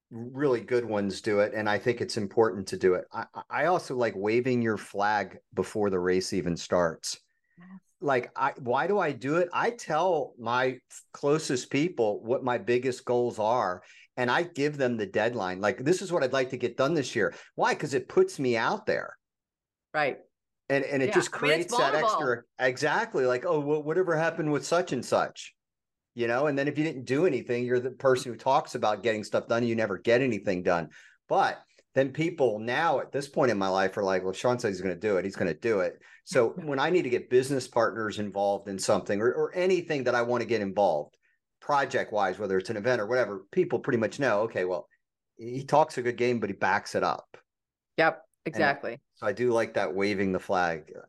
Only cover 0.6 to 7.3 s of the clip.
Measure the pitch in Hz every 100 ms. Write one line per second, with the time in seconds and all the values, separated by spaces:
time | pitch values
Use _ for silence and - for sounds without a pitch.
0.6 | 98 123 117 104 101 92 - 101 104 107
1.6 | 107 104 123 120 127 117 98 - 110 98
2.6 | 92 92 92 90 - 110 104 92 - 120
3.6 | 156 175 - 127 113 95 104 120 127 123
4.6 | 113 101 - 101 104 104 95 - _ -
5.6 | 92 110 101 92 90 92 - 95 85 82
6.6 | - 92 85 80 - - _